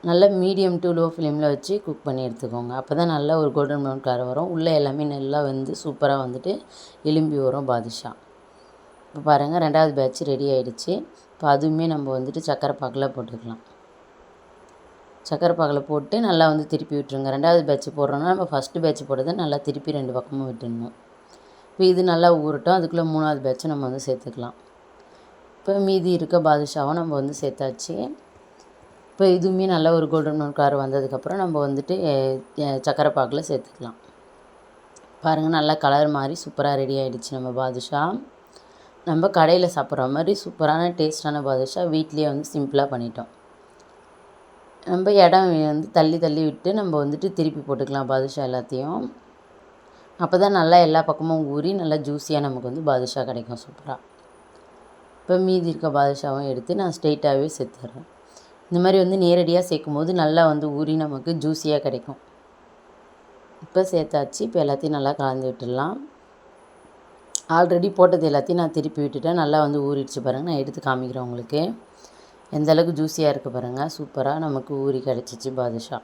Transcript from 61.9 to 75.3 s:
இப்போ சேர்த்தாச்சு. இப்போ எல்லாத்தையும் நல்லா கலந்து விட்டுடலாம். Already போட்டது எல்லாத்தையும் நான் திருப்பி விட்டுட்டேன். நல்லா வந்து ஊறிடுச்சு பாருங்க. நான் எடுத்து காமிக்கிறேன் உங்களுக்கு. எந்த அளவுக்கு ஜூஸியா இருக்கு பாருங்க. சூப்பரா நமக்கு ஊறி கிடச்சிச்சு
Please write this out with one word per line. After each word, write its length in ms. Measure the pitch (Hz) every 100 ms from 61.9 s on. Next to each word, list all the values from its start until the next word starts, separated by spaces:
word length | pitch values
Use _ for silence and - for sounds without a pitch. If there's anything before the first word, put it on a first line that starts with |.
| 127 - 131 - - _ _ - - - - - - - - - - -
இப்போ 160 | 185 190
சேர்த்தாச்சு. 500 | 175 151 151 139 - 226
இப்போ 120 | 185
எல்லாத்தையும் 340 | 143 139 156 147
நல்லா 140 | 139 143
கலந்து 260 | 139 131 131
விட்டுடலாம். 440 | 123 120 127 151 240 285 - _ _ - - - - - - - - - - - 165
Already 340 | 175 175 190 190
போட்டது 280 | 180 175 156
எல்லாத்தையும் 320 | 143 139 175
நான் 120 | 165 160
திருப்பி 240 | 151 -
விட்டுட்டேன். 360 | 143 135 165 175
நல்லா 160 | 147 151 147
வந்து 140 | 147 139
ஊறிடுச்சு 320 | 139 135 - 127
பாருங்க. 200 | 127 170
நான் 120 | 151
எடுத்து 200 | 139 135 143
காமிக்கிறேன் 380 | 127 127 127 123
உங்களுக்கு. 340 | 120 117 147 175 226 - - - - - - - 151
எந்த 120 | 151
அளவுக்கு 200 | 160 170 151
ஜூஸியா 300 | 156 - 151
இருக்கு 160 | 139 139 123
பாருங்க. 280 | 123 127 151 -
சூப்பரா 380 | 147 - 131 151 160
நமக்கு 280 | 135 120 139 139
ஊறி 140 | 131 135
கிடச்சிச்சு 420 | 123 120